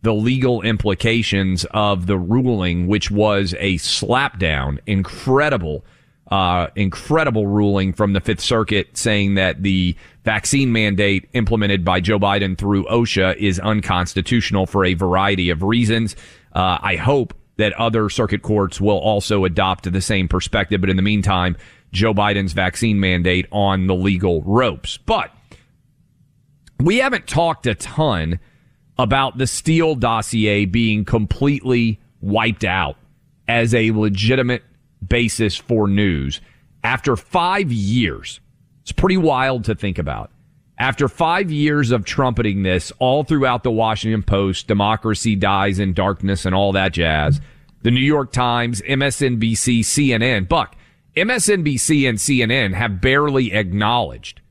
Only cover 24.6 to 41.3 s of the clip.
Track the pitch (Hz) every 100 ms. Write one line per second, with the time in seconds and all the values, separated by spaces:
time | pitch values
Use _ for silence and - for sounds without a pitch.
24.6 | 127 - - - - 220 - - _ -
25.6 | _ _ _ _ _ _ _ _ _ _
26.6 | _ _ 151 226 269 233 - - 170 156
27.6 | 123 104 - - 151 95 80 85 - _
28.6 | _ _ _ - 120 135 135 123 131 -
29.6 | - 160 160 143 117 113 107 117 107 104
30.6 | 101 117 113 107 101 117 104 - 143 143
31.6 | 131 123 117 107 _ _ 95 104 113 101
32.6 | 98 95 76 - _ _ _ _ - 117
33.6 | 117 117 113 107 107 98 110 131 123 120
34.6 | _ _ _ _ 92 120 117 - 110 -
35.6 | - 117 104 98 104 78 69 69 - _
36.6 | _ _ 117 131 - 120 - 185 175 196
37.6 | 180 117 98 120 101 58 - - _ _
38.6 | _ _ - - 196 190 160 131 135 131
39.6 | 107 107 101 90 73 58 52 _ _ _
40.6 | _ - 127 131 139 - 165